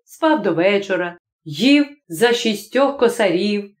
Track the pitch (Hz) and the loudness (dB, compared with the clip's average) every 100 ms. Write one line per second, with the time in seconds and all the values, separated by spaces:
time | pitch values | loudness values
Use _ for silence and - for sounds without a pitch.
0 | _ - 320 311 196 160 185 202 196 185 | _ -4 0 0 0 0 2 0 -2 -4
1 | 175 170 _ _ 160 147 247 294 285 - | -6 -10 _ _ -14 -2 4 4 2 -6
2 | - 160 240 233 226 202 - 254 277 277 | -14 0 0 2 -2 -4 -4 0 0 2
3 | 233 240 202 175 208 208 202 _ | 0 2 0 0 -2 -4 -6 _